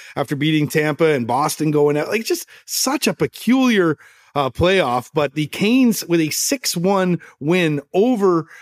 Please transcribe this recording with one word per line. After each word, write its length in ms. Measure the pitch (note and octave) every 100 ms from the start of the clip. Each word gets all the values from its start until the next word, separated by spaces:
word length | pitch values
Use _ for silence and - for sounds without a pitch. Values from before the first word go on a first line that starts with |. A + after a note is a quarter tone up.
| -
after 220 | - C#3 C#3+
beating 320 | D3+ D#3 D3
Tampa 380 | D#3+ D3+ D3 D#3+
and 200 | D3 A2+
Boston 460 | B2 D3+ - D#3
going 240 | D3 D3 D3
out. 120 | D3
Like, 160 | A3+
just 240 | A3 F4 - -
such 440 | - - - D4 A#3
a 40 |
peculiar 880 | F3+ D#3 - - C4 B3+ G#3+ E3+ C#3+ - _ _
uh, 160 | C#3+ C3+
playoff, 600 | - F3 F#3+ C#3+ B2 -
but 200 | D#3 D3
the 120 | D3+ D3
Canes 580 | - G3+ B3+ B3 G3 E3+
with 140 | E3+
a 100 | D#3
six 460 | - - C4+ - -
one 440 | F3+ G3 F#3 E3+ - _
win 400 | C#3+ F3+ E3 D3 -
over, 540 | F3+ A#3 A#3+ G3 E3+ D#3 -